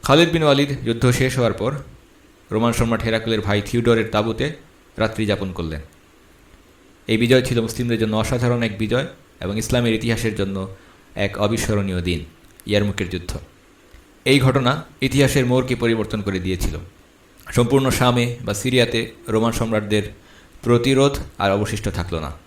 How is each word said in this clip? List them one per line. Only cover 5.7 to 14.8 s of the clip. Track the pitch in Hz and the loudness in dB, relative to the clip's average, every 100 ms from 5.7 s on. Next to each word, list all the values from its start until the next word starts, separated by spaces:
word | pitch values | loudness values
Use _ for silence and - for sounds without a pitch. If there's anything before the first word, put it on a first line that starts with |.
| 78 76 - _ _ _ _ - - _ _ _ - - | -8 -12 -20 _ _ _ _ -20 -20 _ _ _ -18 -2
এই | 110 | 0
বিজয় | 117 127 127 | 4 4 4
ছিল | 117 | -2
মুসলিমদের | 113 - 120 113 | -2 -4 -2 0
জন্য | 110 107 | 0 0
অসাধারণ | 107 123 120 120 | 0 0 0 0
এক | 117 101 | -2 -4
বিজয় | 110 123 139 - - _ | -2 -2 -2 -10 -20 _
এবং | 90 104 | -6 -6
ইসলামের | 113 123 120 | 0 0 2
ইতিহাসের | 110 117 113 113 101 | 0 0 -2 -2 -2
জন্য | 98 98 98 98 - - - - | -4 -4 -8 -12 -20 -20 -20 -4
এক | 101 95 | -4 -2
অবিস্মরণীয় | 104 110 - 104 98 92 | -2 0 0 0 0 -2
দিন, | 90 87 78 - - - - | -2 -4 -6 -18 -20 -20 -2
ইয়ারমুকের | 104 104 98 90 | 0 0 -2 -4
যুদ্ধ। | 90 85 80 - _ _ _ _ - - - - | -6 -8 -12 -14 _ _ _ _ -20 -20 -6 2
এই | 139 | 4
ঘটনা | 131 135 123 151 | 4 4 2 -2